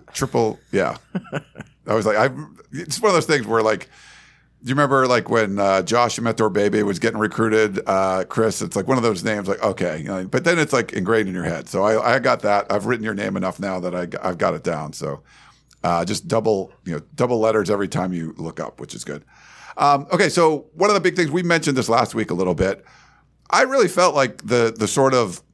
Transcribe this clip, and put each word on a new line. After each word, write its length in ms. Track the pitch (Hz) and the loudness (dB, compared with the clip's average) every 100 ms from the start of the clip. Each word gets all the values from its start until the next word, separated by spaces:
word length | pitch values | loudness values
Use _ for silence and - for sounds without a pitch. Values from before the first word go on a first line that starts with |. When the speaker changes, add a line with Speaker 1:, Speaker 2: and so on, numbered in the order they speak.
| - | -12
Speaker 1:
triple, 460 | - 131 120 110 - _ | -6 -2 0 0 -4 _
yeah. 260 | 98 73 - _ | 0 0 -4 _
Speaker 2:
<laughs> 720 | 185 - 143 - - - _ - | -10 -8 -10 -10 -16 -20 _ -2
Speaker 1:
I 80 | |
was 100 | 110 | 0
like, 120 | 107 104 | 2 2
I, 120 | 131 131 156 - _ | 0 -2 -14 -20 _
it's 300 | - - - | -14 -8 0
one 80 | 214 | 2
of 60 | |
those 100 | 175 - | 2 2
things 200 | 143 107 | 0 2
where, 160 | 113 | 2
like, 260 | 110 104 - - - - - _ _ _ | 2 0 -6 -20 -20 -20 -20 _ _ _
do 60 | 127 | -2
you 80 | |
remember, 320 | 135 143 135 127 | 0 2 4 4
like, 220 | 123 - | 2 2
when, 280 | 117 104 101 | 0 2 2
uh, 260 | 98 95 | 2 2
Josh 360 | 87 117 120 - | 2 0 0 0
Mentor 300 | 117 110 110 | -2 0 0
Baby 340 | 98 104 107 | 2 2 2
was 160 | 101 90 | 0 0
getting 180 | 113 110 | -2 0
recruited, 600 | 107 - 113 110 107 92 - | -2 0 2 2 2 0 0
uh, 380 | 95 95 95 90 | 0 2 0 -2
Chris? 340 | - 110 - | 0 0 0
It's 140 | 85 | -4
like 140 | 101 95 | -4 0
one 80 | 131 | 2
of 60 | |
those 200 | 117 95 | 2 0
names, 240 | 110 104 95 | -2 -2 -4
like, 160 | 101 | -2
okay, 360 | 110 92 90 78 | -2 0 -4 -4
you 60 | |
know, 200 | 82 95 | -6 -8
but 180 | 92 127 | -4 -2
then 160 | 110 175 | 2 2
it's, 140 | 147 | 2
like, 180 | 127 - | 0 0
ingrained 380 | - 92 113 95 | -4 0 0 0
in 40 | |
your 120 | 90 | -4
head. 240 | 82 82 - | -4 -6 -4
So 140 | 92 | 0
I, 320 | 104 110 117 | 2 2 2
I 40 | 131 | 2
got 220 | 123 117 | 2 0
that. 240 | 107 101 - | 2 0 0
I've 160 | 101 | -2
written 200 | 107 117 | 0 -2
your 80 | 107 | -4
name 240 | 98 101 98 | -4 -4 -2
enough 220 | 92 - | -4 -4
now 200 | 98 92 | -6 -4
that 160 | 90 | -4
I, 120 | 90 87 - 92 | -6 -6 -6 -6
I've 100 | 87 | -2
got 180 | 92 | -2
it 80 | 82 | -2
down. 280 | 92 78 76 | -4 -6 -8
So, 300 | - 71 71 _ _ - _ _ _ | -8 -8 -8 _ _ -20 _ _ _
uh, 200 | 87 85 | -2 0
just 240 | 87 107 - | -2 -6 -2
double, 460 | 113 110 101 92 _ | 0 2 0 -2 _
you 100 | 92 | -8
know, 80 | 78 - | -8 -8
double 240 | - 123 117 | -4 0 2
letters 300 | 110 110 92 | 2 2 2
every 180 | 101 95 | 0 -2
time 240 | - 92 | -4 -4
you 220 | 90 80 78 | -4 -8 -10
look 220 | 82 80 | -12 -10
up, 220 | 78 - | -12 -12
which 120 | 73 | -16
is 120 | 60 | -14
good. 180 | - 73 - _ - - - - | -12 -14 -16 _ -20 -20 -16 0
Um, 300 | 143 143 143 | 2 2 0
okay, 160 | 180 208 | 0 2
so 360 | 175 160 151 - | 4 2 2 -6
one 160 | 156 202 | 0 2
of 60 | |
the 40 | 202 | 4
big 160 | 180 | 2
things, 140 | 160 160 | 0 0
we 120 | 165 | 0
mentioned 340 | 175 165 156 131 | 0 0 2 0
this 100 | 110 | 2
last 260 | 117 117 | 2 2
week 160 | 113 104 | -2 -4
a 40 | |
little 220 | 87 92 | -2 0
bit. 280 | 82 95 - - - _ _ _ _ - | 0 0 -2 -12 -20 _ _ _ _ -2
I 100 | 202 | 0
really 240 | 254 269 185 | 2 2 2
felt 260 | - 180 | 4 2
like 320 | 143 131 - | 2 0 -4
the, 300 | 107 120 113 110 | 0 2 2 0
the 100 | 107 | 0
sort 260 | - 135 | 2 4
of 280 | 127 104 87 - | 4 0 -6 -18